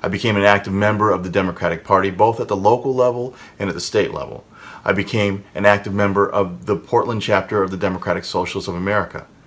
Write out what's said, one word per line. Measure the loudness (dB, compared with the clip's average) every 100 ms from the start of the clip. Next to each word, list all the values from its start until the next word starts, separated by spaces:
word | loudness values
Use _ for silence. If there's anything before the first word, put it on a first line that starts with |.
I | -6
became | -2 0 4
an |
active | 6 4 2
member | 2 2 4 2
of | 2
the | 0
Democratic | 0 0 -2 -4 -4
Party, | 2 2 2
both | 2 2 2
at | -4
the | 2
local | 2 2 0
level | 2 2 0 -8 -10 -20 -8
and | -6
at |
the | -4
state | -2 0 0
level. | -4 -10 -12 -16 -20 -20 -6
I | -2
became | -2 0 0 0 -2 -8
an | 2 4
active | 4 0
member | 0 2 2 2
of | 2 -2 -4 -4
the | -4
Portland | 0 0 0 -4
chapter | 0 0 0 -2
of | -2
the | -2
Democratic | -4 -4 -4 -4
Socialists | -4 -4 -4 -6 -6
of | -4
America. | -2 -2 -2 -10 -16 -20